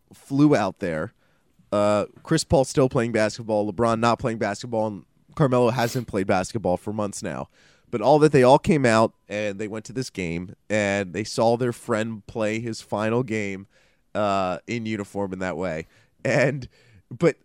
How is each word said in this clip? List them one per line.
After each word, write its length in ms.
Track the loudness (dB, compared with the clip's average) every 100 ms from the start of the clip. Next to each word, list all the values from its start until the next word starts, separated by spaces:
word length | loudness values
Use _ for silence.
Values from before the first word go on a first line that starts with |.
| _
flew 420 | -20 -4 2 4 4
out 240 | 2 -2
there. 340 | -4 -4 -6 -10 _ _ _ _ _
Uh, 340 | 0 2 2 0 -8
Chris 200 | -4 -2
Paul 200 | 2 2
still 260 | 2 0 0
playing 220 | 0 -2
basketball, 600 | 0 0 -2 -2 -2 -2
LeBron 280 | 0 0 2
not 200 | 2 0
playing 180 | -2 -4
basketball, 500 | -4 -4 -6 -4 -4
and 180 | -6 -16 _ _ 0
Carmelo 340 | 2 4 4
hasn't 360 | 2 -2 -2 -4
played 200 | -4 0
basketball 500 | 0 0 -2 -2 -2
for 160 | -2
months 280 | -6 -6 -6
now. 280 | -8 -8 -10 _ _ _ _
But 100 | -2
all 160 | 4 6
that 120 | 6
they 120 | 6
all 160 | 8 6
came 260 | 4 2 4
out 280 | 4 4 0 -8
and 300 | -6 -4 -6
they 80 | -8
went 180 | -10 -10
to 80 |
this 160 | -10 -8
game 460 | -6 -4 -4 -8 -14 _
and 440 | 0 0 0 -2
they 100 | -6
saw 320 | -6 0 2 2
their 160 | -2
friend 520 | -4 -4 -2 -2 -8 -12
play 320 | -6 -4 -4
his 220 | -6 -10
final 420 | -8 -4 -2 -2
game, 440 | -2 -4 -4 -8 -14 _ _ _ _
uh, 460 | -4 0 0 -2 -4 -6
in 180 | -6 -4
uniform 480 | -6 -6 -6 -6
in 60 | -6
that 160 | -6 -4
way. 320 | -4 -6 -10 _ _ _
And, 440 | -2 0 0 -2 -10 _ _ -20 _
but, 260 | 0 0 0